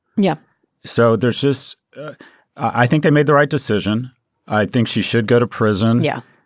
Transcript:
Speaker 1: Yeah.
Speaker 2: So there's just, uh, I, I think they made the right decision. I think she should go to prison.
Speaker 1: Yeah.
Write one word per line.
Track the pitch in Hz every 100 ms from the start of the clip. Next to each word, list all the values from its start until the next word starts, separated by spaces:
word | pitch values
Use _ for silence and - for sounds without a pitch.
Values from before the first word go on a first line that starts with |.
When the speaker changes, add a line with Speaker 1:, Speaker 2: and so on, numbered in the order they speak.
| _ -
Speaker 1:
Yeah. | 196 - _ _ _ _
Speaker 2:
So | - - 117 113
there's | 120 107
just, | 139 135 - - _ 127
uh, | 151 - - _ _ -
I, | 117 110
I | 123
think | 156
they | 160
made | 151 143
the |
right | 143 147
decision. | 151 - 104 98 110 127 _ _ _ -
I | 107 101
think | 127 113
she | 117
should | 98 117 107
go | 120
to | 120
prison. | - 110 98 113 120
Speaker 1:
Yeah. | 147 120 - _